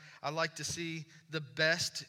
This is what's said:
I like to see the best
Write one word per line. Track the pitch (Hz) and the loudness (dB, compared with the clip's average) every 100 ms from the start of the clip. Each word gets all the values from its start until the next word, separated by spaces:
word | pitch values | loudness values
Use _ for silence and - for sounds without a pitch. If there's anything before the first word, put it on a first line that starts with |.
| - - | -10 -6
I | 139 | -2
like | 156 165 160 | 2 0 0
to | |
see | 147 - 170 160 151 - - | -6 -4 -4 -4 -8 -16 -6
the | 156 | -6
best | 135 135 160 170 - - | -4 2 4 4 2 -4